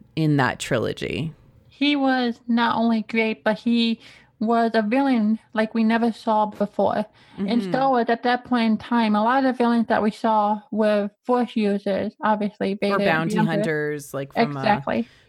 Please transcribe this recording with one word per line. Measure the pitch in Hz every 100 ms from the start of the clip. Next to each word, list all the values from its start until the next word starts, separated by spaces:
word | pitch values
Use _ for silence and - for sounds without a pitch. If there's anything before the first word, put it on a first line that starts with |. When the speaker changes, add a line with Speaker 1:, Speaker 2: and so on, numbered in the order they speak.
| - -
Speaker 1:
in | 156 147
that | 123 -
trilogy. | - 127 104 101 - 92 160 151 - - _
Speaker 2:
He | - 285 294
was | 269 262 247 233 -
not | 233 233 233
only | 233 226
great, | 214 226 220 220
but | - 214
he | 240 233 233 226 - - _ -
was | 214 233 233
a | 226
villain | 208 254 277 262 208 220 -
like | 214 220
we | 226
never | 220 226 233
saw | 214 - 214 208
before. | - 202 - 202 - 214 _ - -
In | 190
Speaker 1:
Mm-hmm. | 233 196
Speaker 2:
Star | 254 269
Wars, | 254 233
at | 233
that | 247 247
point | 247 247 226
in | 214
time, | - 233 220 208
a |
lot | 220 262
of |
the | 262 247
villains | 240 233 226
that | 214
we | 214
saw | - 226 220 208 214 -
were | 208 214 208 202 -
Force | - 247 240 -
users, | 208 202 202 196 202 -
obviously. | 208 214 208 - 196
Speaker 1:
Or | 196
Speaker 2:
Vader, | 202 196
Speaker 1:
bounty | 202 160 165
Speaker 2:
the | -
Emperor. | 165 160
Speaker 1:
hunters, | 160 156 151 151 139
like, | 139 139
from | - 233 143
a |
Speaker 2:
Exactly. | 135 208 139 233 233 -